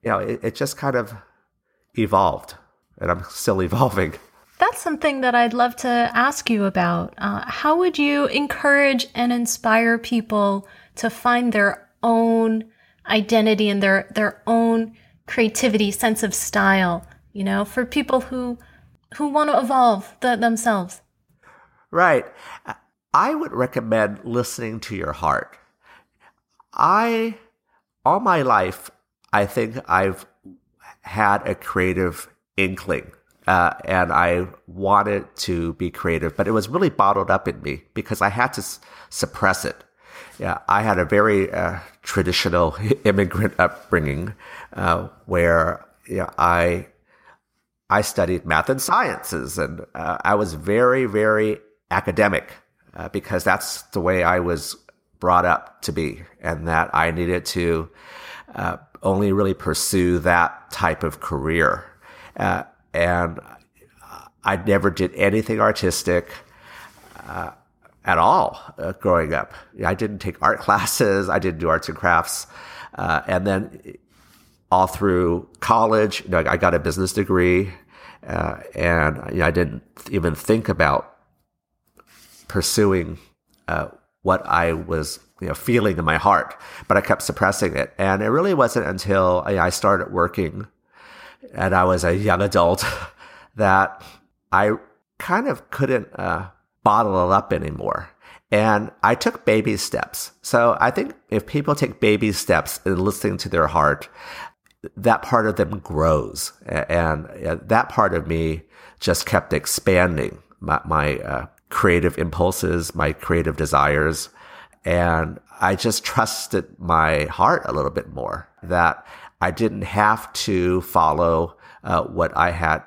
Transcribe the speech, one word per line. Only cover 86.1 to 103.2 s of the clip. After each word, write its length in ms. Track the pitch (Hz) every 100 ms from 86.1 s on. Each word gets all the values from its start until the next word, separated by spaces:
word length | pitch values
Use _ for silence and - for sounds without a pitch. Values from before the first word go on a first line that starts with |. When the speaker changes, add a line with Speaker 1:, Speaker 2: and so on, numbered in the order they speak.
| 80
Speaker 1:
heart, 380 | 101 92 - - - - -
but 100 | 110
I 40 |
kept 200 | - 101
suppressing 540 | - - 98 98 92 71
it. 180 | 67 -
And 260 | 95 98
it 60 | 107
really 240 | 131 190
wasn't 340 | 170 120 120 78
until 560 | 92 98 98 92 90 -
I, 140 | 98
I 100 | 87
started 420 | - 104 98 87
working 560 | 92 87 - 85 95 107 _ _ _ - - - - -
and 220 | - 92 92
I 80 |
was 200 | 90 90
a 120 | 85 90
young 260 | 104 90
adult 420 | 101 98 85 95 - - - _
<laughs> 360 | - - - -
that 460 | 101 95 95 - - - _ _ _
I 220 | 95 104 110 - _ _ _
kind 280 | - 185 269
of 220 | 143 _
couldn't, 380 | - 135 127 - -
uh, 320 | 92 80 95 _ _ _ -
bottle 440 | 104 110 95 90
it 60 | 98
up 160 | -
anymore. 580 | 87 76 73 50 - - _ - - _
And 400 | 104 110 104 107 -
I 120 | 101 123
took 280 | - -
baby 320 | - 110 110 107
steps. 560 | - - - - - _
So 360 | - 120 120 -
I 120 | 117
think 240 | 156 285 - _
if 160 | 110 -
people 300 | 147 147 147
take 240 | 131 -
baby 320 | 110 104 107
steps 480 | 95 - 87 - - -
in 180 | 90
listening 340 | 95 101